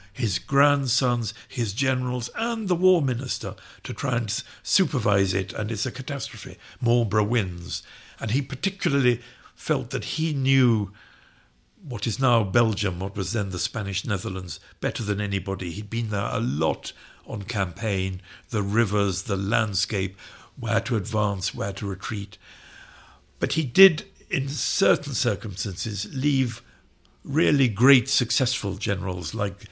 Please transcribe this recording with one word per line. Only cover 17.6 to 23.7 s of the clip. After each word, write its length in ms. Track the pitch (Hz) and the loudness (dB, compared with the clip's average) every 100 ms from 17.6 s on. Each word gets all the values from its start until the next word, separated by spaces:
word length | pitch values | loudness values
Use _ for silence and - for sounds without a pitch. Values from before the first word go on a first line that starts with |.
| 92 80 110 98 95 92 - - - | -2 -2 -2 0 -2 -4 -10 -20 -6
the 140 | 110 | -2
rivers, 600 | 98 107 110 104 101 87 | 0 2 4 4 2 0
the 140 | - 98 | -2 -2
landscape, 800 | 98 117 110 95 - 101 95 95 - - - - | 0 0 0 0 -2 0 -2 -6 -20 -20 -20 -8
where 220 | 113 107 | -2 0
to 160 | - 113 | 2 -2
advance, 580 | 92 110 104 98 - - | 0 0 0 0 -4 -4
where 160 | 104 | -6
to 160 | 95 98 | -4 -6
retreat. 500 | 95 - 107 101 - - - - - - - - - _ - | -6 -6 -6 -8 -14 -20 -20 -20 -20 -20 -20 -20 -20 _ -6
But 140 | - | -4
he 100 | - | -2
did, 420 | 139 | 0